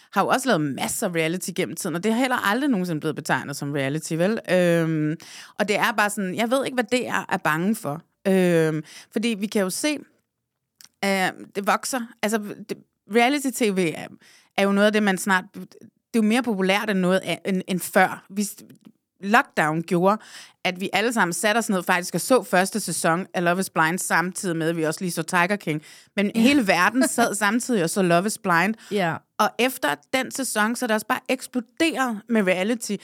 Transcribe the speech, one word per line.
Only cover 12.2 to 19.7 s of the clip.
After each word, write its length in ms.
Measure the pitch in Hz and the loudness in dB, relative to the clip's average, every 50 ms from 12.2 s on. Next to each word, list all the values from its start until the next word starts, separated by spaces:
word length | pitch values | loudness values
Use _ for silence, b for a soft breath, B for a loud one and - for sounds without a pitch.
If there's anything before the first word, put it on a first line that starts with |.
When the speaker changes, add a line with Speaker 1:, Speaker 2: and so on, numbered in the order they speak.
| - | -4
Speaker 1:
Altså, 160 | 208 220 214 208 202 - - 208 - | -2 -2 -2 -4 -4 -12 -14 -10 -10
det, 100 | 202 - - _ _ _ _ - 196 | -12 -12 -12 _ _ _ _ -2 0
reality-tv 800 | 240 233 247 294 294 269 269 247 - 240 208 190 185 185 156 - | 2 2 2 2 0 -2 -4 -2 0 0 0 2 2 0 0 -2
er, 100 | - - - - - b b b b b b b - | -6 -10 -14 -16 -20 b b b b b b b 0
er 40 | 196 | 2
jo 100 | 202 202 | 2 4
noget 140 | 202 208 | 4 4
af 60 | 214 208 | 4 4
det, 100 | 214 214 | 2 2
man 160 | 202 185 180 | 2 0 0
snart... 260 | - 208 190 185 180 - _ | 0 0 0 0 0 -4 _
Det 60 | 180 185 - - - - - _ _ _ _ - | -18 -18 -18 -20 -20 -20 -20 _ _ _ _ 0
er 20 | |
jo 60 | 233 214 | 2 2
mere 200 | 208 220 254 247 | 4 2 2 0
populært 480 | 247 214 185 190 185 190 208 226 220 | 0 -2 0 2 2 2 2 2 0
end 80 | 196 190 | 0 2
noget 200 | 180 180 185 185 | 2 2 2 2
af, 220 | - - 165 - - | 0 -2 -6 -4 -2
end, 180 | - 190 185 - - | -2 -2 -2 -2 -2
end 120 | 196 170 | -4 -4
før. 460 | - - - 202 185 - - 185 - _ | -4 2 6 6 6 6 4 -6 -12 _
Vi 140 | 190 196 208 | -6 -4 -4
s-, 120 | 196 - - - - - _ _ - _ _ _ _ _ _ | -4 -6 -14 -20 -20 -20 _ _ -20 _ _ _ _ _ _
lockdown 600 | 185 196 214 247 277 - - - 165 151 | -4 2 2 2 2 2 -2 0 0 0